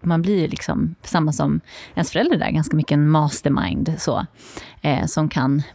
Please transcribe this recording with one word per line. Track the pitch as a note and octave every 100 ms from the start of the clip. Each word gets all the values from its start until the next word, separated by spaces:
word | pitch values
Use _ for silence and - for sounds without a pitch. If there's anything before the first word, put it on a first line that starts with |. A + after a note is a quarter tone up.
man | E3+ E3
blir | F3 G3+
ju | D#3
liksom | D#3 - - D#3+ E3
samma | - F3 D#3
som | D3 C#3+ D3 - - - -
ens | E3
förälder | D#3 D4+ G#3
där, | -
ganska | D#3+ D3+ D#3
mycket | -
en | D3 D3+
mastermind | D#3 D3 - C#3+ C3+ - C#3+ D#3+ D#3+
så, | - C3+ G3 - - - - -
eh, | D3 C3+ D#3
som | - D#3
kan | C3+ C3 C#3+ -